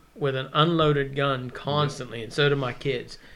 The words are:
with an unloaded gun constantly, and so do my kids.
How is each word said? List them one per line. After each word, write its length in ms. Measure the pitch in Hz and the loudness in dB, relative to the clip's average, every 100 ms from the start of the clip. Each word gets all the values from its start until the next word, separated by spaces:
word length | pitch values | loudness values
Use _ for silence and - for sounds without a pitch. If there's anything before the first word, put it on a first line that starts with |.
| _ | _
with 220 | 240 143 131 | -4 -2 -2
an 120 | 131 | -2
unloaded 640 | 151 165 165 151 143 135 139 | 2 4 4 4 2 0 0
gun 320 | 139 131 127 | 0 0 -4
constantly, 760 | - 143 147 143 147 120 117 | -8 -2 0 0 -2 -10 -10
and 80 | 110 | -6
so 200 | - 143 | 2 4
do 60 | 139 | 4
my 180 | 127 | 0
kids. 420 | - 143 123 - - - | -4 -4 -4 -6 -16 -20